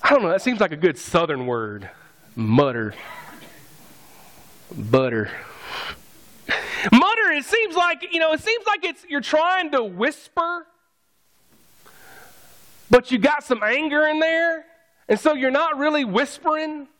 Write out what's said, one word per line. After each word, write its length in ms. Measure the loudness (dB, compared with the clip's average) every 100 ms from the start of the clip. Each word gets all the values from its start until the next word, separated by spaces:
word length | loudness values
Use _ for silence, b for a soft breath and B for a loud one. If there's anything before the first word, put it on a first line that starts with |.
I 80 | 4
don't 120 | 2
know, 80 | 4
that 120 | 0
seems 180 | 0 0
like 120 | -2
a 40 | 2
good 220 | 0 0
Southern 480 | 0 0 2 -2 -2
word. 440 | -4 -6 -10 -14 B B B B -4
Mutter. 580 | 2 4 4 0 -6 -8 B B B B B B B -20 -20 -20 -20 -20 -20 -20 -20 -20 -18
Butter. 580 | -12 0 2 2 -2 -4 B B B B B B B -18 -20 -20 -20 -6 B B B 6
Mutter, 400 | 6 6 2 0
it 120 | 0
seems 300 | 0 0 0
like, 320 | 0 0 0 -4
you 80 | 0
know, 120 | 0
it 80 | 0
seems 260 | 0 -2 0
like 180 | -2
it's, 200 | -4 -8 -6
you're 120 | -6
trying 520 | 0 2 2 0 0
to 100 | -2
whisper, 840 | -2 -2 -4 -4 -10 -4 -2 -4 -10 _ _ _ _ _ _ _ _ _ _ _ -20 B -20 B B B -20 -20 -20 -20 2
but 200 | 2 4
you 80 | 0
got 260 | 2 0
some 180 | -2 -2
anger 440 | 0 0 0 2 2
in 140 | 2
there, 440 | 0 2 0 -2 -10 _ _ _ -4
and 100 | 0
so 160 | 2
you're 160 | 2 2
not 280 | 2 0 0
really 260 | 0 0
whispering. 800 | 0 0 -2 -4 -2 -2 -4 -8 -14 _